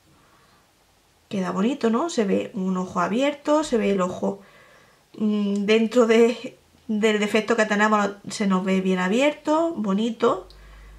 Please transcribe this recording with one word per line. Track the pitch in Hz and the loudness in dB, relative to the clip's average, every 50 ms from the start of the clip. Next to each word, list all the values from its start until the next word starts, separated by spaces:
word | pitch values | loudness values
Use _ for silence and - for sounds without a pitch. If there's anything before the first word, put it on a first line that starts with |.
| _ _ _ _ _ _ _ _ _ _ _ _ _ _ _ _ _ _ _ _ _ _ _ _ _ _ | _ _ _ _ _ _ _ _ _ _ _ _ _ _ _ _ _ _ _ _ _ _ _ _ _ _
Queda | - 196 180 175 | -6 -6 -4 -4
bonito, | 180 185 202 247 277 - - 226 | -2 0 0 0 0 0 0 0
¿no? | 220 254 330 339 | 0 0 -2 -2
Se | - 247 208 | -2 -2 0
ve | 190 190 202 202 - - | 0 0 -2 -2 -4 -8
un | 185 185 190 185 | -6 -4 -2 -2
ojo | 185 185 - - 180 | -2 -4 -4 -4 -4
abierto, | 175 185 208 247 277 285 294 - - 302 294 311 302 | -2 -2 0 0 0 0 -2 -4 -2 0 0 0 0
se | - 247 | 0 -2
ve | 214 202 202 | 0 0 0
el | 196 185 | 0 0
ojo, | 180 185 - - 196 196 - - - - - - - - - - - _ _ _ _ _ - - | -2 -2 -4 -4 -6 -6 -6 -8 -14 -20 -20 -20 -20 -20 -20 -20 -20 _ _ _ _ _ -8 -4
mm, | 214 208 208 208 208 202 202 202 202 | -2 0 0 0 0 0 -2 -2 2
dentro | 208 220 226 226 214 - 254 233 | 2 2 2 2 2 4 4 4
de, | 226 220 233 233 240 233 - - - - _ _ _ _ _ _ | 6 6 4 4 4 2 -4 -10 -14 -16 _ _ _ _ _ _
del | - 220 208 220 220 208 208 | -6 -2 0 2 2 2 0
defecto | 208 208 - 214 214 - 226 | 0 0 0 0 0 2 0
que | 226 208 | 0 0
tenemos, | 208 208 202 214 220 220 208 202 202 - - - - | 0 0 0 2 2 2 2 0 -2 -4 -10 -14 -14
se | - - 208 | -8 -4 -2
nos | 196 185 185 190 | 0 0 0 0
ve | 190 190 190 | 0 0 0
bien | 185 185 185 180 | 0 0 0 0
abierto, | 185 185 214 254 277 294 294 - - 302 302 320 339 339 330 | 0 0 0 2 2 0 0 -2 -2 -2 0 0 0 -2 -4
bonito, | 214 214 196 190 208 226 247 226 - 233 247 370 381 - - - - - - - - - - - | -4 -2 -2 -2 0 -2 -2 -2 0 0 0 0 -2 -6 -14 -20 -20 -20 -20 -20 -20 -20 -20 -20